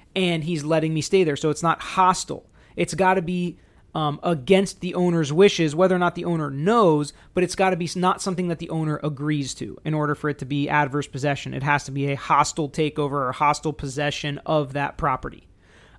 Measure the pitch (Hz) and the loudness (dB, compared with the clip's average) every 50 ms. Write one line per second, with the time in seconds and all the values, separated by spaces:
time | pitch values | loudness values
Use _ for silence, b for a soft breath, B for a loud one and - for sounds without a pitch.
0 | b b - 190 185 180 170 160 147 165 175 151 139 151 165 160 156 160 160 160 | b b -4 -2 0 0 0 0 -2 -2 -4 -2 0 0 2 2 2 2 0 -2
1 | 139 - - 190 185 156 143 139 - 156 151 - - 165 156 - - - - - | 0 2 4 4 4 4 2 0 0 -2 0 0 0 0 0 0 -4 -4 0 2
2 | 185 180 185 - - - 147 - - _ b b b b b b 175 - - 151 | 4 4 4 2 -2 -8 -10 -12 -14 _ b b b b b b -4 -2 0 2
3 | 190 185 185 190 170 156 185 180 175 175 - b b b b b b b - 160 | 2 4 4 2 0 -2 -2 -2 -2 -4 -4 b b b b b b b -4 -2
4 | 156 147 143 147 - 175 170 147 127 120 190 190 196 190 - - - 185 - 175 | -2 -2 -2 -2 -2 -2 -2 0 2 4 4 4 4 2 -2 -6 -8 -6 -2 0
5 | 180 180 170 165 160 131 147 160 196 202 - - 170 156 143 160 185 190 185 180 | 2 2 2 2 0 2 4 6 6 6 6 4 0 0 2 4 4 4 4 4
6 | 180 175 170 175 170 175 170 165 156 139 139 139 151 185 226 240 220 175 156 147 | 2 0 0 -2 -4 -2 -2 -2 -2 -4 -4 -2 0 2 4 6 6 6 6 4
7 | 147 143 - b b b b - 180 - - - 196 190 185 165 180 165 - 185 | 2 -2 -8 b b b b -2 -2 0 0 0 2 2 2 0 -2 -4 -2 0
8 | 175 180 185 - - 202 185 165 185 175 170 - 170 - - 160 160 156 151 147 | 2 2 0 0 -2 -4 -4 -2 -2 -2 -4 -6 -6 -6 -4 -2 -2 -2 -2 -2
9 | - 151 151 123 143 151 151 147 139 123 - - 127 107 - - - 156 156 151 | -4 -6 -6 -4 -2 -2 -2 -2 -2 -4 -6 -8 -10 -10 -10 -8 -6 -4 -2 0
10 | 151 147 147 - - 151 143 - 143 123 143 143 143 147 147 147 147 135 127 147 | 0 -2 -2 -2 -2 -4 -4 -4 -6 -4 -2 -2 0 2 2 2 2 0 -2 -4
11 | 139 - - 139 127 147 139 135 - 131 131 135 131 147 147 147 - - 135 139 | -6 -6 -6 -4 -2 -2 -2 -2 -4 -8 -8 -4 0 0 0 0 -2 -4 -6 -4
12 | 139 143 139 135 - - 156 143 147 - - - 160 139 - - 156 151 147 - | -4 -2 -4 -4 -2 2 2 2 2 2 0 -4 -4 -4 -2 -2 -2 -2 -2 -2
13 | 147 143 135 143 135 123 127 - 151 147 147 - - 160 139 - - 139 123 139 | -2 -2 -2 -2 -2 -2 -2 2 2 2 2 2 -2 -6 -6 -6 -8 -8 -4 -4
14 | 147 147 143 - - 151 143 143 - - 160 151 147 135 131 143 139 143 - - | -2 -2 -4 -4 -6 -8 -8 -6 -4 -2 0 0 0 -2 -4 -4 -4 -4 -4 -2
15 | - 147 131 131 - 143 - - - _ _ b b b b b b b b | -2 -2 -2 -2 -6 -10 -14 -14 -20 _ _ b b b b b b b b